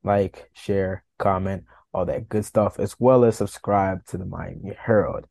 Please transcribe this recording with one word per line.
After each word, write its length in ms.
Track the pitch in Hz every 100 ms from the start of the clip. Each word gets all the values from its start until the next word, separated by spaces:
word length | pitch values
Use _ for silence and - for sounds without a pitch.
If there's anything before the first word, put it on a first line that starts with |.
like, 480 | 107 101 98 - -
share, 500 | - - 98 95 95 _ _
comment, 420 | 101 95 95 95 - _ _
all 100 | 95 90
that 220 | - 113
good 160 | 107
stuff, 360 | 107 - 101 -
as 160 | 101 -
well 260 | 123 127
as 120 | 120 107
subscribe 680 | 101 - - 101 98 92 -
to 120 | 90
the 80 | 92
Miami 500 | 85 87 87 92 -
Herald. 520 | - 107 78 - -